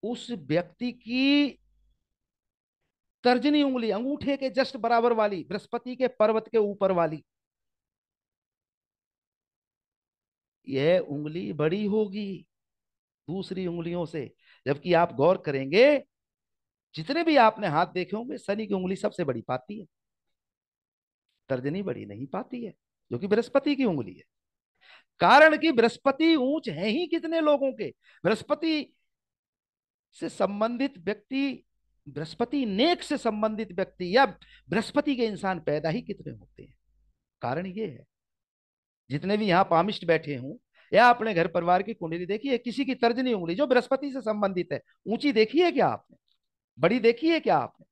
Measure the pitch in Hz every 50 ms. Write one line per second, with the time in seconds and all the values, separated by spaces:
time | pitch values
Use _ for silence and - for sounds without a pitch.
0 | - 208 247 - - - 240 196 147 127 151 170 175 170 _ _ 240 247 240 -
1 | _ 220 240 254 269 277 285 285 294 262 - _ _ _ _ _ _ _ _ _
2 | _ _ _ _ _ _ _ _ _ _ _ _ _ _ _ _ _ _ _ _
3 | _ _ _ _ - 247 247 247 226 294 294 302 285 277 262 247 226 220 196 202
4 | 240 269 294 285 - 240 277 269 269 262 180 254 269 262 - 254 202 233 233 233
5 | 226 240 233 220 214 208 202 180 - - 180 208 - - - 240 _ 247 254 240
6 | 262 240 - _ 214 214 220 220 220 220 - 226 214 202 202 196 196 190 185 175
7 | 170 160 156 151 - _ _ _ _ _ _ _ _ _ _ _ _ _ _ _
8 | _ _ _ _ _ _ _ _ _ _ _ _ _ _ _ _ _ _ _ _
9 | _ _ _ _ _ _ _ _ _ _ _ _ _ _ _ _ _ _ _ _
10 | _ _ _ _ _ _ _ _ _ _ _ _ _ - 135 131 139 160 175 185
11 | 165 - 143 143 147 151 151 170 196 208 190 147 151 160 175 202 214 208 196 220
12 | 214 202 190 208 208 196 190 - - _ _ _ _ _ _ _ _ _ _ _
13 | _ _ _ _ _ - 160 196 185 - - 170 185 180 170 170 165 170 175 175
14 | 170 156 - 160 127 107 _ _ _ _ _ _ _ 131 127 139 - 143 170 165
15 | 175 170 131 120 139 165 190 185 - 156 139 135 135 135 147 196 247 285 302 269
16 | - _ _ _ _ _ _ _ _ _ _ _ _ _ _ _ _ _ _ -
17 | 160 - 277 330 339 320 311 277 233 220 214 - 208 196 147 156 180 170 - 180
18 | 175 165 202 214 233 254 262 247 - - 202 214 220 196 202 190 185 180 196 190
19 | - 202 - - 175 139 127 117 110 - 127 127 - _ 208 220 196 _ _ _
20 | _ _ _ _ _ _ _ _ _ _ _ _ _ _ _ _ _ _ _ _
21 | _ _ _ _ _ _ _ _ _ _ 135 123 123 143 156 190 202 190 - -
22 | 104 104 101 107 131 131 - - 254 _ - 247 233 202 - _ _ _ _ _
23 | _ _ - 120 175 202 208 226 233 - - 277 269 294 285 262 269 220 175 143
24 | 113 95 92 - - _ _ _ _ _ _ _ _ _ _ _ _ _ - -
25 | _ _ _ _ 165 175 196 277 311 320 311 302 311 320 302 220 220 233 - -
26 | _ 277 269 - 311 330 330 302 247 262 294 320 302 233 160 143 185 220 208 294
27 | 359 294 330 330 330 320 330 330 320 302 294 277 277 269 247 220 208 135 - _
28 | _ _ _ _ - 165 220 - - - 294 294 330 320 311 311 - - _ _
29 | _ _ _ _ _ _ _ _ _ _ _ _ _ _ _ _ _ _ _ _
30 | _ _ _ - - 285 - - - 196 202 202 214 233 240 240 269 277 277 185
31 | 165 180 214 208 _ _ 262 269 277 277 254 - _ _ _ _ _ _ _ _
32 | _ - 131 143 156 160 - _ 233 233 - 285 262 220 190 190 254 330 359 349
33 | - - 302 269 - 233 214 214 214 220 220 208 226 208 175 180 190 - _ _
34 | 180 175 180 247 277 294 - _ - _ - - _ - - - - - - 285
35 | 294 302 277 240 240 220 208 - - 190 185 170 156 - 147 151 147 160 156 240
36 | 240 - 202 - - - 127 107 - _ _ - - - _ _ _ _ _ _
37 | _ _ _ _ _ _ _ _ - 120 127 156 185 196 175 208 220 185 127 113
38 | - _ _ _ _ _ _ _ _ _ _ _ _ _ _ _ _ _ _ _
39 | _ _ 127 147 - 185 208 208 220 208 170 175 196 190 175 160 170 202 208 -
40 | - 170 165 156 160 151 147 123 123 139 214 247 _ _ _ _ _ _ - 190
41 | 240 247 240 240 220 220 208 165 165 180 165 180 170 170 180 185 196 202 226 _
42 | 175 160 160 170 180 165 196 220 - 277 262 233 - 247 214 - 277 247 262 254
43 | - 233 233 233 262 254 233 196 175 165 170 190 285 254 254 247 233 - 277 262
44 | 285 285 254 269 208 220 214 208 208 196 190 180 170 - 143 127 _ _ _ _
45 | _ - 208 247 277 285 247 220 220 220 - 294 359 339 - 277 202 147 113 -
46 | _ _ _ _ _ _ _ _ _ _ _ _ _ _ _ - 135 175 226 254
47 | 208 233 233 233 311 320 339 311 302 226 180 151 120 110 _ _ - _